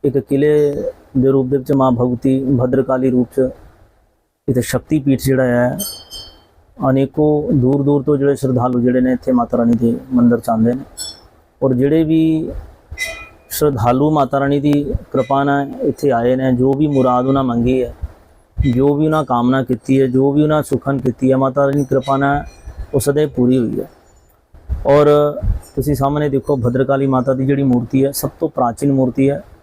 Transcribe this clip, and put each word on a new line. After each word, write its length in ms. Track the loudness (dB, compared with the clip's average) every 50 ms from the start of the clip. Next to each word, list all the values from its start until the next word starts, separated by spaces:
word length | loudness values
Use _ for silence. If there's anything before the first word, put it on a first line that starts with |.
| -2
ਇੱਕ 140 | 0 -2 -2
ਕਿਲ੍ਹੇ 720 | -2 -2 -2 0 2 2 2 2 2 0 -2 -4 -6 -8 -10 -10 -20 _ -2
ਦੇ 140 | 0 2 2
ਰੂਪ 160 | 2 2 0
ਦੇ 100 | 0 -2
ਵਿੱਚ 160 | -4 -2 0
ਮਾਂ 180 | 0 2 2 2
ਭਗਵਤੀ 640 | 2 2 0 -2 -2 -2 0 0 0 0 0 0 0 0
ਭਦਰਕਾਲੀ 500 | 2 0 0 0 0 0 -2 0 0 0
ਰੂਪ 180 | 0 0 -2 -2 0
'ਚ 140 | -2 -2 -2 -2 -10 -20 -20 -20 _ -20 _ _ _ _ _ _ _ _ _ _ _ _ -2
ਇੱਥੇ 120 | -2 -2
ਸ਼ਕਤੀ 380 | -2 -2 -4 -6 -4 -2 -4 -2
ਪੀਠ 200 | 2 0 0 0
ਜਿਹੜਾ 220 | 0 0 0 2 2
ਹੈ, 340 | 2 2 2 0 0 -2 -4 -8 -10 -12 -16 -20 -20 -20 -20 -20 -20 -20 -20 _ _ _ _ _ _ _ -4
ਅਨੇਕੋ 480 | -2 0 2 2 0 0 0 0 0 2 2 0 0 0
ਦੂਰ 300 | 0 2 2 2 2 2 2
ਦੂਰ 180 | 2 0 0
ਤੋਂ 140 | 2 0 0
ਜਿਹੜੇ 200 | 2 2 0 0
ਸ਼ਰਧਾਲੂ 440 | 0 -2 -2 0 0 0 0 0 0
ਜਿਹੜੇ 200 | 0 2 2 2
ਨੇ 120 | 2 0
ਇੱਥੇ 200 | 0 -2 -2 -2
ਮਾਤਾ 260 | 0 0 0 0 0 0
ਰਾਣੀ 140 | 2 2 2 2
ਦੇ 160 | 2 0 -2 -2 -6 -2 0
ਮੰਦਿਰ 240 | 2 4 4 2 2
'ਚ 120 | 0 -2
ਆਉਂਦੇ 220 | 0 0 2 0
ਨੇ। 120 | 0 -2 -8 -14 -16 -16 -16 -16 -16 -20 -20 -20 _ _ _ _ _ _
ਔਰ 120 | -2 0 0
ਜਿਹੜੇ 280 | 2 2 2 2 2 2
ਵੀ 460 | 2 2 2 2 2 0 -2 -4 -6 -10 -12 -14 -16 -20 _ _ _ -12 -12 -10 -12 -12 -14 -16 -20 -20 -20 _ _
ਸ਼ਰਧਾਲੂ 600 | -4 0 0 0 0 2 0 2 2 2 2 2
ਮਾਤਾ 300 | 2 2 0 0 0 -2
ਰਾਣੀ 200 | 0 0 0 0
ਦੀ 120 | 0 0 0 0 -2 -2 -6 -8 -8 -4
ਕਿਰਪਾ 300 | -4 -4 -2 0 0 0 0
ਨਾਲ 260 | 0 0 -2 -2 -6 -8 -4
ਇੱਥੇ 280 | -4 -4 -4 -2 -2 0
ਆਏ 220 | 0 2 2 0 0
ਨੇ, 160 | 0 0 0
ਜੋ 200 | 0 2 2 0
ਵੀ 140 | 2 2 0
ਮੁਰਾਦ 400 | 0 2 2 2 2 2 2 0
ਉਹਨਾਂ 180 | 0 0 0 0
ਮੰਗੀ 380 | -2 -2 0 0 0 0 0
ਹੈ, 120 | -2 -4 -6 -12 -12 -14 -14 -18 _ _ _ _ _ _ _
ਜੋ 380 | -2 0 0 2 2 2 2 2
ਵੀ 120 | 2 0
ਉਹਨਾਂ 180 | 0 0 -2 -2
ਕਾਮਨਾ 380 | 0 -2 0 2 2 0 0
ਕੀਤੀ 380 | 0 -2 -4 -6 _ 0 2 2
ਹੈ, 60 | 2
ਜੋ 260 | 2 2 2 2 2
ਵੀ 100 | 2 2
ਉਹਨਾਂ 200 | 2 2 0 0
ਸੁਖਨ 360 | -2 -2 -4 -4 -2 -4 -4 -2
ਕੀਤੀ 320 | -2 -4 -4 -2 0 0
ਹੈ, 40 | 2
ਮਾਤਾ 300 | 2 0 0 0 0 0
ਰਾਣੀ 120 | 0 0 -2
ਦੀ 60 | -2
ਕਿਰਪਾ 320 | 0 -2 -2 0 0 -2
ਨਾਲ 280 | 0 0 0 -2 -2 -6 -10 -18 -20 -20 -18 -14 -14 -12 -4 -4
ਉਹ 60 | -2
ਸਦੈਵ 300 | -2 0 0 0 -2 -2 0
ਪੂਰੀ 220 | 0 2 2 2 2
ਹੋਈ 220 | 0 -2 -4 -6
ਹੈ। 80 | -8 -10 -14 _ _ _ _ _ _ _ _ _ _ _ _ -20 -8 -8 -8 -4 0
ਔਰ 220 | 2 4 4 6 6 4 4 2 0 -2 -2 -2 -2 -2 -2 -6 -8 -8
ਤੁਸੀਂ 200 | -4 -2 -2 -2
ਸਾਹਮਣੇ 340 | 0 0 -2 0 0 -2 0
ਦੇਖੋ, 280 | -2 -2 0 -2 -2 0
ਭਦਰਕਾਲੀ 480 | 0 -2 0 0 0 0 0 0 0
ਮਾਤਾ 260 | 0 0 0 0 0 -2
ਦੀ 120 | 0 0
ਜਿਹੜੀ 160 | 0 0 0
ਮੂਰਤੀ 420 | 2 2 2 0 0 0 0 0 0
ਹੈ, 60 | 0
ਸਭ 180 | -2 -4 -6 -8 -6 -4
ਤੋਂ 80 | -6 -4
ਪ੍ਰਾਚੀਨ 440 | -2 -2 -2 -2 -2 -2 -2 0
ਮੂਰਤੀ 380 | 2 2 0 0 0 0 0 0
ਹੈ 120 | 0 -2 -8 -14 -20 -20